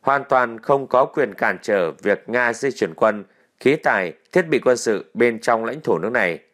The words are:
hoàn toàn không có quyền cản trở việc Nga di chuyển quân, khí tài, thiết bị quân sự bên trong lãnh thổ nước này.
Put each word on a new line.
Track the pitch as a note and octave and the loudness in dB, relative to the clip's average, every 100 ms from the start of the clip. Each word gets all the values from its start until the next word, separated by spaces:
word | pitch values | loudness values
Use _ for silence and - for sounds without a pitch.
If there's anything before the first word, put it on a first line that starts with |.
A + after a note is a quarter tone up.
hoàn | - C#3 | 0 -2
toàn | C3+ C3 B2 A2+ | 2 0 0 -6
không | - C#3+ C3 | 0 0 2
có | B2 | 2
quyền | C3+ - B2 | 2 0 -4
cản | G2 A2+ F#2 | -2 -4 -4
trở | - G2+ E2+ | -2 0 0
việc | D2 G2+ G2 - | -2 -2 -2 -2
Nga | A#2+ A#2+ | -2 0
di | A#2 C#3 | -2 -6
chuyển | B2 G2 | -2 -4
quân, | D#2+ A2 G#2 G2 _ _ _ | 2 0 0 -8 _ _ _
khí | C3 D3+ | 0 0
tài, | D#3 A2+ F#2 - _ | 0 0 -2 -8 _
thiết | F3 | -2
bị | E3+ C#3+ | 0 0
quân | B2+ A#2+ | 2 0
sự | - G2+ - | 0 -4 -4
bên | G#2 A#2+ A2+ | 0 0 0
trong | A#2+ A#2 | -2 -2
lãnh | A2+ C#3+ | -2 -8
thổ | - F2+ | -2 -2
nước | F#2+ | 0
này. | B2 F#2+ D#2+ _ | 0 0 -2 _